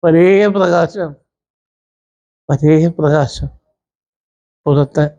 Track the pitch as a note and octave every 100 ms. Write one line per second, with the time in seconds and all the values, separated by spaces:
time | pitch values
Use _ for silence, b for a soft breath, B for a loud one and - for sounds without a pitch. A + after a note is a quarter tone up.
0 | E3+ E3 F3+ G3 G#3 G3 F#3 F3 E3+ G3+
1 | E3 C#3+ _ _ _ _ _ _ _ _
2 | _ _ _ _ - C#3 D3+ D#3 E3+ E3
3 | D3+ D3+ C3 - C#3 - _ _ _ _
4 | _ _ _ _ _ _ - C#3+ C#3+ -
5 | D3